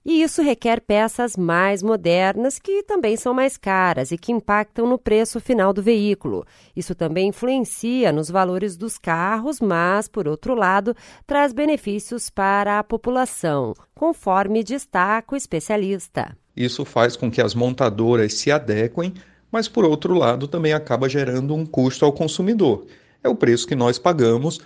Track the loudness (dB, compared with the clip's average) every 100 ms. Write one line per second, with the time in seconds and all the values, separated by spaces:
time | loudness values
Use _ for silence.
0 | -2 0 2 2 0 0 0 0 2 2
1 | 2 0 -4 -2 0 2 2 0 0 0
2 | 2 2 2 0 -2 -4 -4 -4 -2 -2
3 | 0 0 0 0 0 -2 -2 2 2 0
4 | -2 -4 -4 -4 0 0 0 -2 0 0
5 | 2 2 2 -2 -2 2 2 2 2 2
6 | 2 -2 -4 -6 -8 _ _ -10 -8 -4
7 | -4 0 -2 -2 -2 -2 -2 -4 -4 2
8 | 2 2 0 0 0 0 -4 -6 -10 -8
9 | -4 -2 0 -2 -4 -2 0 2 2 0
10 | -2 -6 -4 -4 -4 0 2 2 0 -4
11 | -10 -16 -2 0 2 0 0 0 -2 -6
12 | -6 -10 -8 -2 0 2 2 0 -2 -4
13 | -2 -2 -2 -2 -2 0 -2 -6 _ -4
14 | -2 -2 0 0 2 -2 -2 -6 -4 0
15 | 0 0 -4 -8 -6 -6 -2 -2 0 -4
16 | -6 -8 -8 -10 _ -4 -4 -4 -4 2
17 | 2 2 -2 0 0 0 -2 0 0 2
18 | 2 2 2 0 0 0 0 -2 -2 -2
19 | -6 -8 -16 _ _ -6 -4 2 2 2
20 | 0 2 2 2 -2 -2 0 0 0 -2
21 | 0 0 -2 -2 -2 -4 -4 0 0 2
22 | 2 2 -2 -2 -2 2 2 0 -4 -20
23 | _ _ -2 0 2 2 0 0 0 2
24 | 2 4 4 2 0 -6